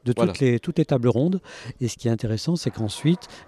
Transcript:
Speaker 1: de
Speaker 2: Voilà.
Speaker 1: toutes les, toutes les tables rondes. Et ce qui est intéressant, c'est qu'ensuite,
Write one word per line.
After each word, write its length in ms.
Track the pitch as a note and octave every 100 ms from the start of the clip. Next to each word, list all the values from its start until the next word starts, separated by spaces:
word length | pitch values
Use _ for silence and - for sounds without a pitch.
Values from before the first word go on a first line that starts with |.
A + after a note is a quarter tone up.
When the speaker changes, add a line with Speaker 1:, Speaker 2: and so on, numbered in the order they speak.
| A#2+
Speaker 1:
de 80 | A#2+
Speaker 2:
Voilà. 160 | A#2
Speaker 1:
toutes 80 | F#2
les, 200 | C3+ A#2+
toutes 180 | - A2+
les 80 | D#3
tables 240 | C#3 A#2+
rondes. 320 | A2+ D#3+ F#3 - - - -
Et 60 | B2
ce 100 | -
qui 100 | A#2
est 40 |
intéressant, 440 | A2+ A2+ A2 - E3+
c'est 140 | -
qu'ensuite, 580 | - A2 - D3+ F3+ - -